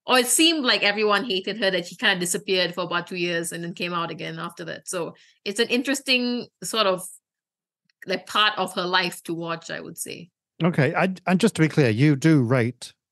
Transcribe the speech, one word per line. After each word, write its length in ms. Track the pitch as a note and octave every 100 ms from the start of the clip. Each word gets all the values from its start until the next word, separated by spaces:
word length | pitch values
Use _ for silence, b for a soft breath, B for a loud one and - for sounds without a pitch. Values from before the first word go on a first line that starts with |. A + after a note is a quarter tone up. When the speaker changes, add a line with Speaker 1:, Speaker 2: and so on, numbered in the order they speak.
Speaker 1:
or 140 | - B3+
it 80 | A#3+
seemed 380 | - E4 D#4+
like 180 | B3 G#3
everyone 420 | G3+ G3+ G#3+ G3+
hated 320 | F#3+ F#3+ F#3 G#3
her, 120 | F#3+
that 160 | F#3 F3
she 80 |
kinda 240 | F3 A3 F#3
disappeared 560 | F3 G3 - F#3 F3
for 80 | F3
about 240 | E3+ F3 F3
two 100 | F3+
years 360 | F3 E3+ E3+
and 100 | E3+
then 100 | E3+
came 220 | - F3
out 160 | F3 E3+
again 280 | E3+ D#3+ E3
after 240 | E3+ E3+
that. 240 | E3 - -
So 260 | F3+ D#3 b b b
it's 160 | G#3 G3+
an 80 | A#3
interesting 800 | A#3+ C#4 C#4 - B3 B3 A#3+ - _
sort 220 | F3+ A3 G3+
of, 160 | F3+ - - _ _ _ _ _ _ _ _ -
like, 200 | F3+ -
part 320 | G#3 G#3 G3+
of 160 | F#3+
her 100 | -
life 380 | F3+ F#3 F3+ -
to 120 | -
watch, 360 | E3 E3+ E3 -
I 100 | -
would 160 | D#3 E3+
say. 340 | - - F3 _ _ _
Speaker 2:
Okay, 300 | E3+ E3 E3
I, 200 | F3 F#3+ F#3 -
and 140 | F#3
just 140 | A#3
to 80 | -
be 60 | D#3
clear, 200 | - B2+
you 280 | G#2+ D3+ C#3
do 260 | D#3+ D3+
rate 500 | A#2 C3 A#2 - - - _